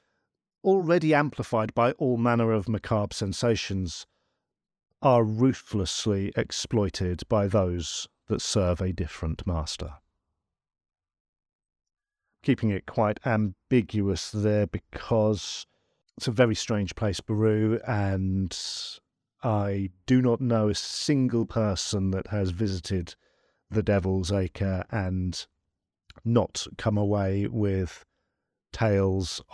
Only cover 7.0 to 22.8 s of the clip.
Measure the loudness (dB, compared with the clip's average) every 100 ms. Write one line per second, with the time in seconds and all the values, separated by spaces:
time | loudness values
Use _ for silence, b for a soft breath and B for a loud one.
7 | -2 -4 0 0 2 2 2 -2 -6 -8
8 | -10 _ -4 -4 -2 0 2 0 -2 -4
9 | -6 -6 -6 -4 -4 -4 -4 -8 -12 -14
10 | _ _ _ _ _ _ _ _ _ _
11 | _ _ _ _ _ _ _ _ _ _
12 | _ _ _ _ 0 2 2 -2 -2 0
13 | 0 0 0 0 0 -4 0 2 2 0
14 | 0 -2 -4 -2 2 2 0 -4 -10 -12
15 | -2 2 2 0 -4 -12 -14 _ _ _
16 | _ -10 -2 2 2 2 -2 -2 -2 -2
17 | -4 -4 -4 0 2 4 2 0 -2 -2
18 | 0 0 0 0 -2 -6 -10 -10 -12 -14
19 | _ _ _ _ -2 -2 0 -2 -4 -6
20 | 2 4 4 2 2 2 2 0 -6 -4
21 | 0 2 2 0 0 0 0 -2 -2 -2
22 | 0 -2 -4 -2 -2 -2 -2 -4